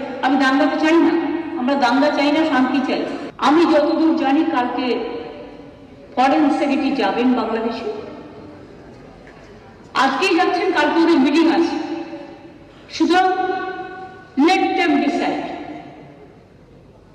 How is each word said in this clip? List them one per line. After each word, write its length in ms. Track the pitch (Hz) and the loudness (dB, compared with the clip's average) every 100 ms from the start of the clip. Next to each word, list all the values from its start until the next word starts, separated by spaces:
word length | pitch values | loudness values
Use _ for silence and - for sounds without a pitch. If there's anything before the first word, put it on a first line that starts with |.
| - - | -8 -4
আমি 160 | 262 277 | 0 2
দাঙ্গা 280 | 262 277 302 | 2 2 2
তো 200 | - 311 | 2 2
চাই 120 | 330 | 4
না, 120 | - - - - - - | 4 2 -2 -4 -6 -4
আমরা 160 | 254 277 | -2 2
দাঙ্গা 340 | 240 269 294 | 2 4 2
চাই 220 | 285 294 | 2 2
না, 140 | 311 320 | 2 2
শান্তি 360 | 262 254 285 - | 2 0 0 -2
চাই। 180 | - - - - - | -4 -4 -8 -10 -2
আমি 280 | 247 311 330 | 2 4 4
যতদূর 500 | 302 320 320 320 - | 4 2 2 2 2
জানি 280 | 269 285 | 2 2
কালকে 560 | 330 262 247 262 254 226 - - - - - - - - - - - - | 0 0 -2 -2 -2 -2 -4 -8 -12 -14 -18 -18 -20 -20 -20 -20 -10 0
ফরেন 340 | 269 311 285 | 2 4 2
সেক্রেটারি 420 | - 285 269 269 | 2 0 0 0
যাবেন 420 | - 202 226 254 | 0 -2 2 2
বাংলাদেশে, 600 | 240 220 226 233 - 214 - - - - - - - - - - - - - - - - - - - - | 2 0 -2 -4 -6 -8 -10 -12 -16 -18 -18 -20 -20 -20 -20 -20 -20 -20 -20 -20 -20 -20 -20 -20 -20 -8
আজকেই 420 | - 262 269 381 349 | 0 0 0 0 2
যাচ্ছেন, 360 | 359 359 392 | 2 0 0
কালকে 280 | 330 294 311 | 0 2 2
ওদের 200 | 330 311 | 4 4
মিটিং 320 | 277 302 330 | 4 4 2
আছে। 520 | - 330 - - - - - - - - - - - - | 2 0 -2 -6 -8 -10 -14 -16 -18 -20 -20 -20 -20 -12
সুতরাং 420 | - 302 359 381 370 370 370 - - - - - - - - | -2 2 4 2 0 -2 -4 -6 -10 -12 -14 -16 -18 -10 2
let 200 | 311 381 | 2 4
them 320 | 339 370 349 294 | 0 0 2 2
decide। 520 | 294 - - - - - - - - - - - - - - - - - - - - | 2 0 -2 -4 -6 -10 -12 -14 -16 -20 -20 -20 -20 -20 -20 -20 -20 -20 -20 -20 -20